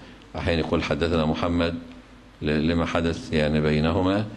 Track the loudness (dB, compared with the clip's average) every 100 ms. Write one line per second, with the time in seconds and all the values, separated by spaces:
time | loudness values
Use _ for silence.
0 | -18 -20 -12 -4 0 0 0 0 0 0
1 | 2 2 0 0 0 0 0 -4 -12 -20
2 | -20 -20 -20 -6 0 2 2 2 0 0
3 | 0 -2 -2 0 2 2 2 2 2 2
4 | 2 0 -2